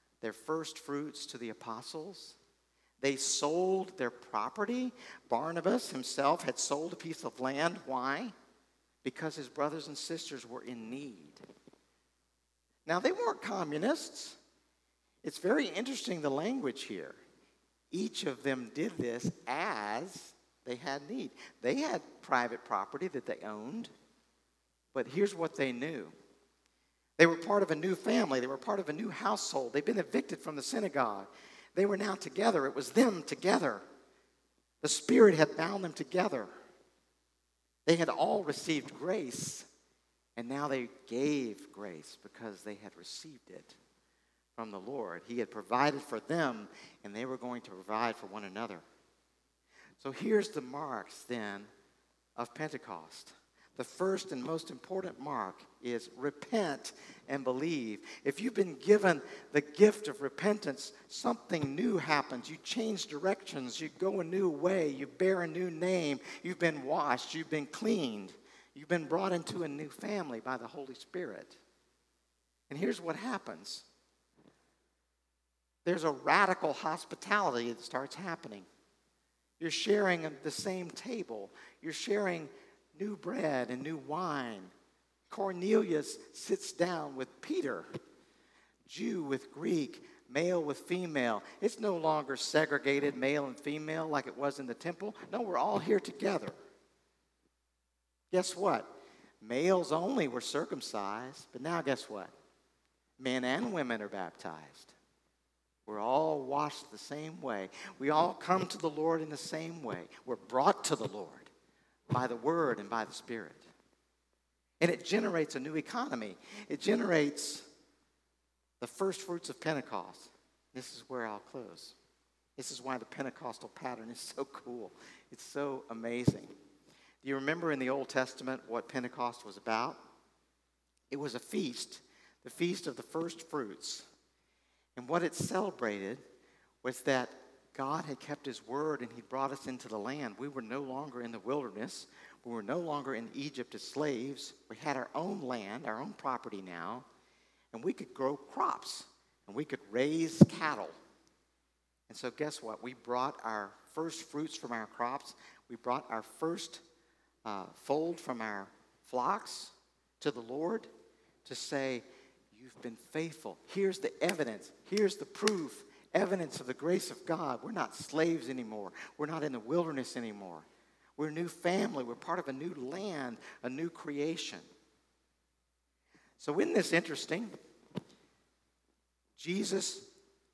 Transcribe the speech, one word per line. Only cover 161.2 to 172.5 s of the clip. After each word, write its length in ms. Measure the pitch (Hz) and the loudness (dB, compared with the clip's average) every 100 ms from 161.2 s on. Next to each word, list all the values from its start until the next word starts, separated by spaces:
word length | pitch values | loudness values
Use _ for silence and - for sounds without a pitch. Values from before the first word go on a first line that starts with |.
| _ _ | _ _
to 100 | - | -12
say, 480 | 127 - 143 135 123 - - - _ _ 113 | -8 -2 0 0 -2 -6 -20 -20 _ _ -20
"You've 220 | 127 - | -20 -10
been 160 | 123 113 | -10 -10
faithful. 640 | - 156 165 139 104 - - | -6 -4 -4 -6 -10 -12 -6
Here's 320 | 196 190 185 | 2 2 2
the 140 | - - | -2 0
evidence. 480 | 165 165 123 104 - - | 2 2 0 -2 -12 -16
Here's 320 | - 202 196 - | 0 4 4 4
the 100 | 147 | -10
proof, 580 | - 208 196 135 - - - - | 2 4 4 -4 -10 -18 -20 2
evidence 440 | 175 196 190 151 - | 4 4 2 -2 -6
of 80 | 127 | -6
the 80 | |
grace 360 | 127 156 185 - | -2 2 2 0
of 160 | 135 - | -8 -4
God. 360 | 160 147 120 | -2 0 -4
We're 80 | - | -4
not 220 | 170 127 | -2 -2
slaves 540 | - - 156 165 165 127 | -4 -2 4 4 4 -2
anymore. 440 | 131 110 107 95 - - - | -6 -6 -6 -8 -10 -14 -6
We're 80 | 151 | -4
not 180 | 160 | -2
in 80 | 151 | -2
the 80 | 123 | -4
wilderness 560 | 107 170 160 139 120 123 | 0 2 2 -2 -4 -6
anymore. 480 | 117 104 95 80 - _ _ _ _ - | -6 -8 -12 -14 -18 _ _ _ _ -6
We're 120 | 151 | -4
a 40 | |
new 160 | 156 170 | -2 -4
family. 540 | - 175 190 - 147 | -2 2 2 2 -2
We're 120 | 120 | -6
part 240 | 117 - 175 | -6 -2 -2
of 100 | |
a 40 | 143 | -2